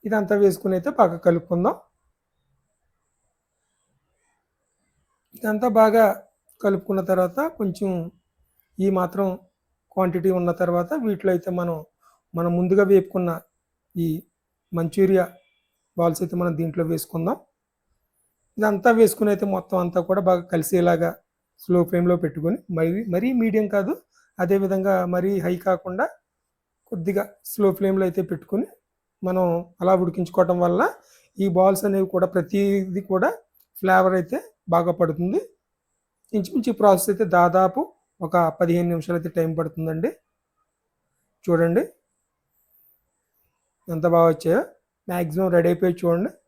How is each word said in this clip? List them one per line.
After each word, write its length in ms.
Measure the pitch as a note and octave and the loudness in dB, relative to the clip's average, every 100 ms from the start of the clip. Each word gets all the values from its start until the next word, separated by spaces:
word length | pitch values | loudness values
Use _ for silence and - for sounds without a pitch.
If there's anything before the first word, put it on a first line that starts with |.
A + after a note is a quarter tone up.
| A3 | -2
ఇదంతా 280 | G#3+ F#3+ G#3 | -2 0 2
వేసుకుని 380 | G3+ F#3 G3 F#3 | 2 2 -2 -2
అయితే 140 | A3 | -2
బాగా 260 | D4 F#3+ E3+ | 2 2 2
కలుపుకుందాం. 560 | F3+ E3+ E3+ F3 G3+ F#4+ _ _ _ _ _ _ _ _ _ _ _ _ _ _ _ _ _ _ _ _ _ _ _ _ A5 _ _ _ _ _ _ _ _ _ _ | 0 0 -2 -2 -2 -4 _ _ _ _ _ _ _ _ _ _ _ _ _ _ _ _ _ _ _ _ _ _ _ _ _ _ _ _ _ _ _ _ _ _ _
ఇదంతా 340 | - A3 G#3+ B3 | -8 -4 -2 2
బాగా 360 | G#3+ A3 A3+ G#3+ - _ _ _ _ | 4 6 6 4 2 _ _ _ _
కలుపుకున్న 400 | G3+ G3 G3 F#3+ | -2 -2 -2 -4
తర్వాత 380 | F3+ F#3 F3+ F3+ D#4+ | 0 0 0 -2 -6
కొంచెం 360 | D#4 G3+ - G3 F3+ E3 _ _ _ _ _ _ - | -4 -6 -4 -4 -4 -8 _ _ _ _ _ _ -2
ఈ 100 | F#3+ | 0
మాత్రం 360 | F#3+ F3+ F#3 G3 F#3 _ _ _ _ _ | 0 -2 -2 -4 -4 _ _ _ _ _
క్వాంటిటీ 400 | - F#3 F3 F#3 | -2 -2 0 0
ఉన్న 200 | F#3 F3 | 0 -2
తర్వాత 360 | F3 F3+ F3 F3 D#4 | -2 0 0 -2 -4
వీటిలో 300 | A3+ G3+ G3 | -4 -2 0
అయితే 180 | F3+ F3+ | -2 -2
మనం, 260 | F3+ F3 D#3+ D#3+ _ _ _ _ | -6 -4 -8 -12 _ _ _ _
మనం 160 | E3 E3+ | -4 -2
ముందుగా 320 | E3+ F3+ G3 | 0 2 2
వేపుకున్న 460 | G3 G3 F#3+ F#3 F3 E3 _ _ _ _ _ | 6 4 4 -4 -4 -6 _ _ _ _ _
ఈ 140 | F3+ E3 D#3+ - _ _ _ _ | -4 -4 -4 -10 _ _ _ _
మంచూరియా 520 | E3+ E3 G3+ F#3+ F#3+ F3 - _ _ _ _ _ - | -6 -4 0 2 2 0 -8 _ _ _ _ _ -2
బాల్స్ 240 | E3+ D#3 | -2 0
అయితే 140 | F3 F3 | -6 -4
మనం 160 | F3 D#3 | -4 -2
దీంట్లో 280 | E3 E3 | -4 -4
వేసుకుందాం. 520 | E3 D#3+ - E3 E3+ G4 _ _ _ _ _ _ _ _ _ _ _ - | -4 -4 -6 -6 -4 -6 _ _ _ _ _ _ _ _ _ _ _ -2
ఇదంతా 320 | G#3+ G3+ A#3+ | -2 2 2
వేసుకుని 400 | A3+ G#3+ - G#3 | 6 4 4 0
అయితే 160 | G3+ G3+ | 0 -2
మొత్తం 300 | F#3+ - F#3+ | -4 -2 -2
అంతా 220 | F3 F3+ | 0 -2
కూడా 200 | E3+ F#3+ | 0 0
బాగా 220 | F#3 F3+ | 2 0
కలిసేలాగా 680 | F3 E3+ D3+ F#3 F3 E3+ E3+ - _ _ _ _ | 0 -4 0 0 2 2 -2 -6 _ _ _ _
స్లో 180 | - F3+ | 0 0
ఫ్లేమ్‌లో 320 | F3 F3 F3 F3 | 2 0 2 0
పెట్టుకొని, 420 | E3+ D3+ D#3+ A3+ - | -2 -4 -4 -4 -6
మరీ, 200 | E3 D#3+ F#3+ A3+ | -2 -2 -2 -2
మరీ 200 | F3 A#3+ | -2 0
మీడియం 340 | B3 A3+ G#3+ G#3 | 0 0 0 0
కాదు, 240 | G3+ G3 - _ _ _ - | -2 -2 -6 _ _ _ -6
అదేవిధంగా 560 | F3+ G3 F#3+ F#3+ G3 F#3+ F3+ | 0 0 0 0 0 0 0
మరీ 240 | F3+ F#3 G3 | -2 -2 -2
హై 160 | E3+ F3+ | -2 -2
కాకుండా 480 | F#3+ F#3 F#3 F#3 C#4+ - _ _ _ _ _ _ _ | -2 -2 -4 -4 -4 -6 _ _ _ _ _ _ _
కొద్దిగా 300 | F#3 E3 G3+ G3+ _ | -6 -4 -4 -6 _
స్లో 240 | - - G3 | -14 0 0
ఫ్లేమ్‌లో 320 | F#3+ G3 F#3+ | 2 0 0
అయితే 180 | F#3+ F3 | 0 -2
పెట్టుకొని 440 | F3+ E3+ - G3+ G4 - _ _ _ _ | -4 -8 -4 -6 -6 -12 _ _ _ _
మనం 220 | F#3 F#3 F3+ E3+ F3 _ | -4 0 0 -2 -6 _
అలా 140 | F3+ | 2
ఉడికించుకోవటం 640 | F#3 F3+ F3+ F3 - F3 F3 | 2 2 -2 -4 0 2 2
వల్ల 240 | F3 F3 F4 - _ _ _ - | 2 2 0 -4 _ _ _ -4
ఈ 80 | G3 | 0
బాల్స్ 360 | F3 F#3+ F#3+ | 4 4 2
అనేవి 220 | G#3 G3 F#3+ | 0 0 0
కూడా 200 | F3+ F3+ | 0 0
ప్రతిదీ 760 | F#3 E3+ G3+ G3+ G3 F#3+ F#3 | -2 -2 0 0 0 -2 -8
కూడా 260 | F#3+ F#3 C4 A4+ _ _ _ - | -2 0 0 -4 _ _ _ -6
ఫ్లేవర్ 380 | F#3 F#3 F#3 | 2 4 4
అయితే 240 | F#3 F3+ C4+ - _ - | 0 -2 -8 -8 _ -2
బాగా 240 | E3+ F3 | 0 0
పడుతుంది. 480 | D#3+ E3 D#3 F3 E4 B4+ _ _ _ _ _ _ _ _ | 0 -2 -2 -2 -4 -6 _ _ _ _ _ _ _ _
ఇంచుమించు 380 | G#3+ F3+ D4 A#3 | -4 -2 -2 -2
ఈ 60 | G#3+ | 2
ప్రాసెస్ 320 | G#3 F#3 - | 4 4 2
అయితే 160 | G3 G3+ | -2 2
దాదాపు 520 | F3 F3 F#3 F#3+ A3 E4 _ _ _ | 4 4 4 2 0 -6 _ _ _
ఒక 160 | D#3+ F3 E3 | -2 0 0
పదిహేను 360 | D#3+ E3+ E3+ F3 | 0 0 0 0
నిమిషాలు 280 | E3+ D#3 F3 | -4 -4 -6
అయితే 120 | E3 | -4
టైమ్ 220 | E3+ D#3+ | -4 -2
పడుతుందండి. 560 | D#3+ D#3+ D#3+ D#3+ D#3+ A3+ - _ _ _ _ _ _ _ _ _ _ _ _ | -2 -6 -6 -6 -4 -6 -6 _ _ _ _ _ _ _ _ _ _ _ _
చూడండి 380 | - E3+ E3+ F#3 G4 _ _ _ _ _ _ _ _ _ _ _ _ _ _ _ _ _ _ _ - | -2 2 2 2 -2 _ _ _ _ _ _ _ _ _ _ _ _ _ _ _ _ _ _ _ -10
ఎంత 180 | E3 E3+ | -2 2
బాగా 220 | E3+ E3 | 4 4
వచ్చాయో, 340 | D#3+ D#3+ F3 - _ _ _ - | 2 0 0 -2 _ _ _ -8
మ్యాక్సిమం 400 | F3+ E3+ D#3+ F#3+ | -4 -4 -2 2
రెడీ 200 | F3 E3+ | 2 2
అయిపోయి 260 | F3 F#3 | 0 0
చూడండి. 360 | F3 F3 E3+ A3+ - | 0 0 0 -2 -8